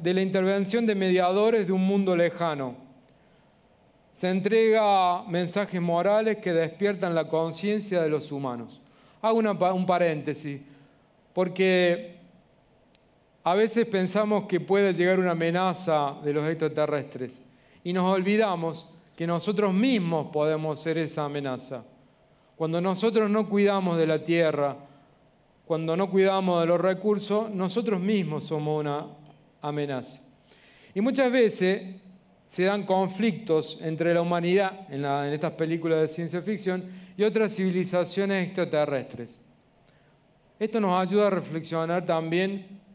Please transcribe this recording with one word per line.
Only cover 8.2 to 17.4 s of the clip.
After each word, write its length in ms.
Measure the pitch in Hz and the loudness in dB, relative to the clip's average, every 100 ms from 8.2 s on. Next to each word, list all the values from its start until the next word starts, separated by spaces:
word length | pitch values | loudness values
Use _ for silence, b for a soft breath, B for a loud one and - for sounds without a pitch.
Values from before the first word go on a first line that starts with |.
| - | -4
humanos. 480 | 143 135 120 113 - b b b b | -8 -6 -8 -12 -18 b b b b
Hago 160 | 220 226 | 0 2
una 180 | 220 175 | 2 2
pa-, 160 | 180 | 0
un 140 | 185 180 | 2 2
paréntesis, 720 | 175 170 151 143 143 156 139 B B B B B _ _ | 4 2 0 -4 -6 -8 -12 B B B B B _ _
porque 840 | - 180 180 185 185 180 170 - - - - _ _ _ _ _ _ _ _ _ _ | -2 0 2 4 6 4 2 -4 -18 -20 -20 _ _ _ _ _ _ _ _ _ _
a 120 | 165 | 0
veces 320 | 190 226 226 226 | 2 2 2 0
pensamos 560 | 196 185 202 214 208 | 0 0 0 2 0
que 160 | 202 175 | 0 -2
puede 340 | 143 196 196 | 2 4 4
llegar 240 | 170 180 185 | 4 2 4
una 140 | 180 | 2
amenaza 840 | 165 165 175 185 180 - 151 143 143 | 2 0 2 0 -2 0 2 0 -2
de 100 | 147 | -2
los 140 | 147 151 | 0 -2
extraterrestres 920 | 160 156 156 151 147 131 127 123 - | -2 -2 0 0 0 -4 -10 -10 -12